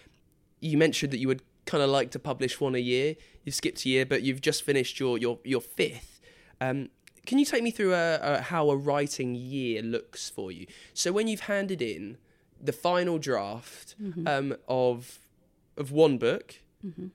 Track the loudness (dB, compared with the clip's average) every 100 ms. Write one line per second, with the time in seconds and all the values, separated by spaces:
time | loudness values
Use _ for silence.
0 | -20 _ _ _ _ _ 0 4 4 4
1 | -2 -2 0 -2 -4 _ -2 2 4 4
2 | 0 -4 -6 -2 -2 0 0 0 0 2
3 | 0 -2 -12 -14 -8 -4 -4 -2 2 2
4 | 2 0 0 0 0 0 0 0 0 -2
5 | 0 0 0 -4 -2 -2 -2 -2 -2 -2
6 | -16 -20 -20 -20 -20 _ -2 -2 -6 -14
7 | _ _ 0 2 4 2 0 0 2 4
8 | 2 2 2 0 0 2 4 2 2 0
9 | 0 -2 -4 -4 -6 -4 -2 -2 -2 -4
10 | -6 -12 -12 -10 -10 -10 -16 -20 -12 -4
11 | -2 0 0 -4 -4 -4 -2 -4 -4 -4
12 | -10 -14 _ _ _ _ -6 -2 0 2
13 | 2 0 0 -2 -2 -8 -12 -20 -20 -12
14 | -10 -4 -2 0 -2 -6 -2 2 2 2
15 | -6 -20 _ _ _ _ _ -10 -2 6
16 | 6 6 2 0 -4 -20 _ _ -14 -12
17 | -14